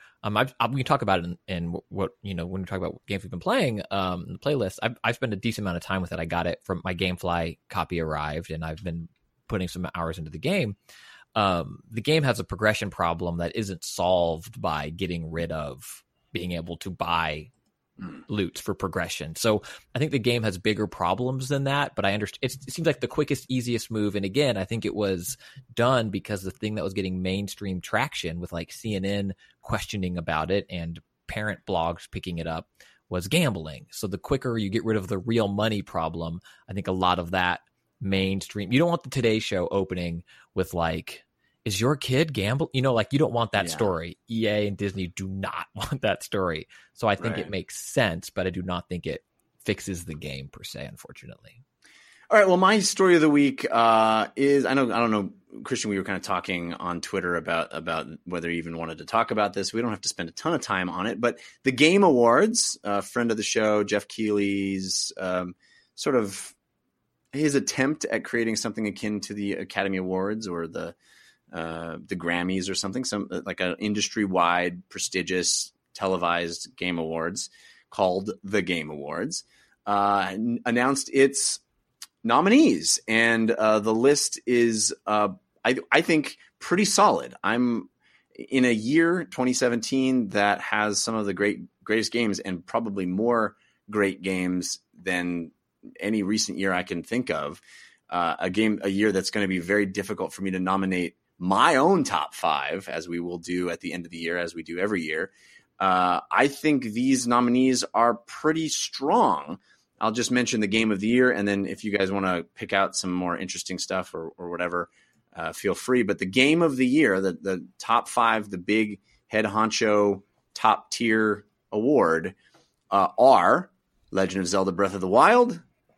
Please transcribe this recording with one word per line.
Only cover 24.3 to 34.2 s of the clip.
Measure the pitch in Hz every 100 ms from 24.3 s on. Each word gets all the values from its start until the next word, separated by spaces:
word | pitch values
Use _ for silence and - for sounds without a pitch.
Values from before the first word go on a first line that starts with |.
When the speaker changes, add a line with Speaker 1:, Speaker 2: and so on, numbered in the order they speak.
| 113 143 104
Speaker 1:
I |
think | 92 117 104
it | -
was | 104 92 87 - - - -
done | - 120 131 113
because | 95 - 104
the | 95
thing | - 107 107
that | 98
was |
getting | 98 95 92
mainstream | 92 98 101 - 101 92
traction | - 107 135 - 85 85
with, | 87
like, | 85 85
C | - 113 101
N |
N | 98 101 98 95 _ _
questioning | - 107 - 104 92 87
about | 80 78 78
it | 98 95
and | 90 82 82 _ _ -
parent | - 107 - -
blogs | 90 82 85 -
picking | 95 92 85
it | 82
up | 80 - _ - _ -
was | 90 87
gambling. | 170 156 92 78 69 -
So | - 101
the |
quicker | 95